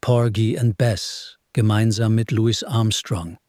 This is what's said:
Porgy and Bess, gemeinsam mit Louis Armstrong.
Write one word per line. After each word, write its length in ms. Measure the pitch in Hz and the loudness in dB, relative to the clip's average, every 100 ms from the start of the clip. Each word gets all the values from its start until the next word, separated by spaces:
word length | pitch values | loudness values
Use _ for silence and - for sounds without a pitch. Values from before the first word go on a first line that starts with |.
Porgy 560 | - 120 117 104 110 123 | 2 2 2 2 0 2
and 200 | 123 101 | 0 2
Bess, 600 | 120 95 - - - - _ | 0 0 -6 -12 -16 -20 _
gemeinsam 600 | - 107 107 110 104 113 | 0 2 4 2 2 2
mit 160 | 113 113 | 0 0
Louis 340 | 110 113 113 | 0 0 0
Armstrong. 760 | - 117 110 104 - 95 85 87 | -2 0 0 -2 -4 -6 -6 -14